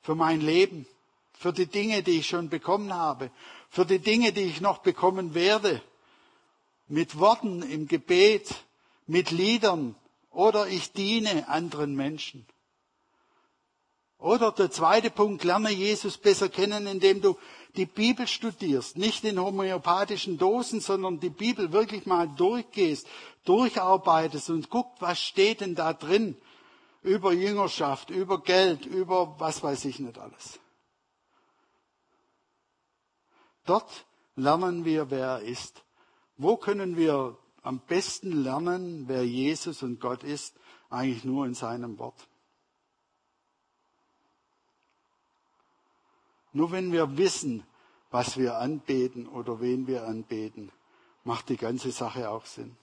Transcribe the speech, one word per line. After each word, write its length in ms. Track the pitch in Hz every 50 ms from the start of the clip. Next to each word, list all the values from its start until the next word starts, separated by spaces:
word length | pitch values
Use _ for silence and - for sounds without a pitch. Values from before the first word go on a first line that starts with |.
Für 120 | _ - 156
mein 260 | 160 165 160 160 156
Leben, 460 | 151 151 160 180 196 196 185 156 131 - _ _ _ _ _ _ _ _ _
für 180 | _ - 180
die 140 | 160 185 180
Dinge, 360 | - - 202 202 220 220 202
die 160 | 170 185 170 160
ich 60 | 147
schon 220 | - - 175 170 147
bekommen 460 | 170 151 - - 185 208 208 196 185
habe, 360 | 175 165 151 139 127 135 123 _ - - - - - - _
für 160 | - 175 185
die 140 | 165 190 185
Dinge, 340 | 160 214 220 233 240 220
die 100 | 175 208
ich 180 | 196 180 151 151
noch 180 | 185 202 175 -
bekommen 560 | - 190 170 - 175 185 185 190 180 165 147
werde, 480 | 170 175 196 214 214 202 196 151 107 - _ _ _ _ _ _ _ _ _ _ _ _ _ _ _ _ _ _ _ _ _
mit 300 | 147 156 165 - - 151
Worten 440 | 180 214 226 226 - 208 180 175
im 240 | 175 131 147 156 151
Gebet, 800 | 143 170 151 - - 180 180 196 214 214 202 - - - - - _ _ _ _ _ _ _ _
mit 240 | - 156 180 175 -
Liedern 640 | 165 170 185 214 233 233 214 208 180 160 139 120 107 _ _ _ _ _ _ _
oder 380 | - 165 190 220 208 208 208 190
ich 240 | 190 180 - -
diene 560 | _ 190 196 202 226 233 214 214 190 156 - -
anderen 460 | 143 160 170 170 147 147 151 143 139
Menschen. 520 | 135 135 143 156 151 - - - - 113 _ _ _ _ _ _ _ _ _ _ _ _ _ _ _ _ _ _ _ _ _ _ _ _ _ _ _ _ _ _ _ _ _ _ _
Oder 340 | 123 165 220 240 226 214
der 180 | - - 196 175
zweite 400 | - - 165 165 196 233 214 233
Punkt, 340 | - - 208 214 196 156 -
lerne 260 | 214 180 208 214 214
Jesus 480 | 208 185 190 208 214 208 - 202 - -
besser 300 | - 208 190 185 196 185
kennen, 380 | - 185 190 208 208 208 202
indem 340 | 196 196 185 190 196 190 202
du 180 | 202 196 180 - - - - - - _ _
die 100 | 190 185
Bibel 400 | 160 _ 208 220 233 247 - 247
studierst, 680 | - - - - 226 175 - 196 165 139 127 117 - -
nicht 280 | - 196 220 214 - -
in 140 | 214 202 180
homöopathischen 1000 | 180 202 196 196 190 190 185 170 - 175 175 190 202 196 214 170 - 202 175 139
Dosen, 420 | 175 185 220 247 240 - 233 214
sondern 400 | - - 196 190 190 190 175 151
die 100 | 175 180
Bibel 420 | 147 - 202 233 247 - 196 165
wirklich 340 | 156 208 226 208 214 196 -
mal 200 | 196 - 180 170
durchgehst, 800 | 156 143 135 175 190 233 247 220 - - 208 185 160 147 - - - - - - - - _ _
durcharbeitest 1080 | - 185 220 254 233 - 233 185 185 190 190 - 185 160 160 160 156 151 143 - -
und 200 | 165 160 143 -
guckst, 300 | - 247 240 - - _
was 200 | 180 175 180 -
steht 400 | - - - 196 190 214 226 220
denn 140 | 202 185 170
da 180 | 165 160 160
drin 440 | 160 - 151 151 185 214 226 190 135 - _ - - - _ _ _ _ _ _ _ _
über 300 | - 190 190 208 180 190
Jüngerschaft, 760 | 175 175 185 202 208 202 196 175 - - 160 143 135 - - -
über 320 | - 185 190 180 190 170
Geld, 440 | - - 180 185 190 185 165 139 -
über 500 | 131 175 185 185 175 185 185 175 160 151 -
was 240 | 160 160 151 -
weiß 220 | - 147 139 - -
ich 140 | 139 123 -
nicht 180 | 139 117 113 -
alles. 400 | 101 110 - - - - - - _ _ _ _ _ _ _ _ _ _ _ _ _ _ _ _ _ _ _ _ _ _ _ _ _ _ _ _ _ _ _ _ _ _ _ _ _ _ _ _ _ _ _ _ _ _ _ _ _ _ _ _ _ _ _ _ _ _ _ _ _
Dort 420 | 170 180 220 - - - - - _ _ _ _ _ _
lernen 480 | - 131 143 156 170 180 180 175 170 165
wir, 260 | 160 160 156 151 131
wer 160 | 139 131 131
er 140 | 131 131 117
ist. 420 | 104 117 127 - - - _ - _ _ _ _ _ _ _ _ _ _ _
Wo 200 | - 135 180 226
können 400 | - - 202 202 202 190 180 175
wir 400 | 170 165 160 147 139 131 123 110 _ _ _ _ _
am 180 | _ 131 131 127
besten 520 | _ - 175 185 196 - - - - 190
lernen, 720 | 165 147 131 131 131 147 170 175 180 185 185 175 170 151 135
wer 180 | 123 135 127 123
Jesus 580 | 120 120 127 131 143 160 151 - 175 147 -
und 180 | 139 123 120 113
Gott 240 | - 123 127 123 -
ist? 320 | 143 147 143 - - _ _ _ - - _ _ _
Eigentlich 360 | - 123 131 135 123 113 -
nur 220 | 131 127 139 139
in 80 | 123 123
seinem 440 | - 127 117 120 120 120 117 107 101
Wort. 300 | 120 123 _ - - _ _ _ _ _ _ _ _ _ _ _ _ _ _ _ _ _ _ _ _ _ _ _ _ _ _ _ _ _ _ _ _ _ _ _ _ _ _ _ _ _ _ _ _ _ _ _ _ 427 _ _ _ _ _ _ _ _ _ _ _ _ _ _ _ _ _ _ _ _ _ _ _ _ _ _ _ _ _ _ _ _ _ _ _ _
Nur 200 | - 143 160 170
wenn 180 | 175 190 185 180
wir 260 | 170 165 160 139 139
wissen, 460 | 143 196 185 - - - 139 117 107 - _ _ _ _ _ _ _ _ _
was 260 | - 123 123 - -
wir 220 | 131 127 120 117 113
anbeten 680 | 120 131 156 143 - - 139 131 123 127 - 123 117 -
oder 320 | 147 123 113 123 117 110
wen 260 | 120 123 127 131 131
wir 180 | 127 131 120 113
anbeten, 680 | 113 113 113 110 _ 120 110 110 107 _ - 104 95 _ _ _ _ _ _ _ _ _ _
macht 260 | _ 120 117 - - -
die 80 | 131
ganze 360 | - 120 113 123 123 - 131
Sache 360 | 117 - 123 110 - 127 120 107
auch 160 | 107 113 -
Sinn. 320 | - - 117 113 117 117 _